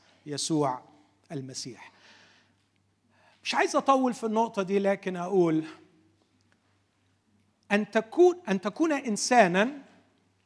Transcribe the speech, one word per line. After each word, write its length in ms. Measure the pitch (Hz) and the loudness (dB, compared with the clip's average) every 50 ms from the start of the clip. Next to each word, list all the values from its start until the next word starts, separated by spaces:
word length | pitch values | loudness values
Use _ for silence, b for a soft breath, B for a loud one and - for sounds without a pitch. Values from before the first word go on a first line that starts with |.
| b b b b b | b b b b b
يسوع 640 | 147 143 139 - - 165 151 147 135 127 127 - - _ _ _ _ _ _ _ - 170 | -12 -8 -6 -4 -2 0 0 0 0 -2 -6 -10 -20 _ _ _ _ _ _ _ -14 -12
المسيح. 600 | 139 131 127 - - - 131 110 - - - b b b b b b b b b b b b b b _ _ _ _ _ _ _ _ _ _ b b b b b b b | -12 -12 -12 -12 -14 -14 -14 -14 -18 -20 -20 b b b b b b b b b b b b b b _ _ _ _ _ _ _ _ _ _ b b b b b b b
مش 100 | - - | -4 -2
عايز 220 | 247 370 359 - | 0 0 0 0
أطول 380 | 294 - - 269 269 262 247 220 | -2 2 2 2 2 2 0 -2
في 120 | - 226 | -2 -4
النقطة 360 | 226 214 220 233 226 226 202 190 | -2 0 0 -2 -2 -2 -6 -4
دي، 160 | 175 196 202 | 0 0 0
لكن 380 | 196 196 196 190 - 190 185 | 0 0 -2 -2 -4 -8 -8
أقول 480 | 175 175 180 202 190 175 165 160 156 156 - - - - _ _ _ _ _ _ _ _ _ _ _ _ _ _ _ _ _ _ _ _ _ _ _ _ _ _ _ _ _ _ _ _ _ _ _ _ - 202 | -8 -6 -2 2 2 4 4 2 0 -2 -4 -12 -20 -20 _ _ _ _ _ _ _ _ _ _ _ _ _ _ _ _ _ _ _ _ _ _ _ _ _ _ _ _ _ _ _ _ _ _ _ _ -2 0
أن 180 | 208 214 208 | 0 0 0
تكون، 500 | - 226 220 - - 320 349 359 349 349 - - | -2 -2 -2 -2 2 4 6 6 4 2 -4 -4
أن 120 | 190 196 | -4 -4
تكون 320 | - 214 190 - 320 330 294 | -4 -6 -4 -2 -2 0 0
إنساناً، 880 | 269 - 247 208 196 - - 254 240 208 175 175 185 214 254 294 285 - - - - _ _ _ _ _ _ _ _ _ | -2 -2 -4 -4 -4 -2 2 6 6 6 6 6 2 0 0 -2 -10 -18 -20 -20 -20 _ _ _ _ _ _ _ _ _